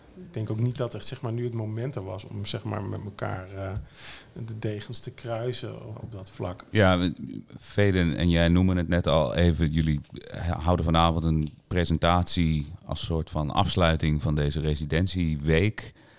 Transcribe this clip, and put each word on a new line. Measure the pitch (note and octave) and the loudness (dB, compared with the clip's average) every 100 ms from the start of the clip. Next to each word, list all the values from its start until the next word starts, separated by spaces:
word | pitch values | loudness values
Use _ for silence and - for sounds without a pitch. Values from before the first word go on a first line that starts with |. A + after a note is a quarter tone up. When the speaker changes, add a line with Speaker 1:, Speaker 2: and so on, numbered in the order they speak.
| - - | -20 -20
Speaker 1:
ik | F3+ | -12
denk | A2+ G#2+ | -8 -4
ook | G#2+ | -2
niet | B2 A#2 | -2 -2
dat | A#2+ | -6
er, | G#2+ | -6
zeg | - B2+ | -8 -8
maar, | A#2+ | -6
nu | A#2 | -4
het | A#2+ | -4
moment | A2+ G#2+ A2 C3 A2 | -4 -6 -6 -6 -6
er | |
was | F#2+ G2 | -8 -10
om, | - G#2 G2+ | -10 -8 -6
zeg | G#2 | -6
maar, | G#2+ G#2 | -4 -6
met | G2+ G2+ | -6 -8
elkaar, | G2+ - G#2 G2 F#2+ | -8 -8 -6 -6 -8
eh, | G2 F#2+ G2+ - - - - - | -10 -8 -8 -10 -14 -16 -16 -16
de | - A2+ A2 | -14 -12 -8
degens | A2 G#2 - A#2+ | -6 -6 -8 -10
te | - | -10
kruisen | - A#2 A2+ B2 B2 G#2+ A2 A2 G#2+ | -12 -8 -6 -4 -6 -8 -10 -12 -12
op | A2 | -12
dat | G2+ F#2 | -12 -14
vlak. | - F#2 F2+ - | -8 -8 -8 -2
Speaker 2:
Ja, | A2+ F#2 F2+ | 4 6 6
we, | F2+ - C#2+ G#1 - - | 2 -2 -10 -12 -14 -16
Veden | - - G2+ F#2 E2+ - | -6 2 4 4 2 2
en | F2 | 4
jij | E2+ E2+ | 6 6
noemen | F2 F#2 F#2 | 6 4 2
het | D#2+ | 2
net | F2 D#2 | 0 4
al | D#2 C2+ | 4 4
even. | A1+ F2 D#2 D#2+ | 4 4 4 2
Jullie | D#2+ D#2+ D2 - - - | 2 2 0 -2 -14 -12
h-, | - E2 D#2+ | -6 -4 -2
houden | E2 F2 | 0 2
vanavond | E2 E2 E2+ E2 | 4 4 4 4
een | D#2+ D#2+ D2+ - - | 2 2 0 -6 -4
presentatie | F2 E2 D#2+ E2+ F2 E2+ - E2 D#2 C#2+ F2+ | 0 2 2 4 4 2 2 2 2 -2 -10
als | - - | -8 -6
soort | - D#2+ D#2 | -4 -4 -2
van | D#2 D2+ | -4 -2
afsluiting | - F2+ - E2+ D#2+ D#2+ D2+ | 0 0 4 4 4 2 0
van | D#2+ | 2
deze | D2+ D2 D2+ | 0 0 0
residentieweek. | D2+ D2 D2 D#2+ F#2 F#2 E2 D2+ D2+ D#2+ G#2 - - - - | -2 -2 0 0 0 0 0 0 2 4 2 -2 -12 -16 -20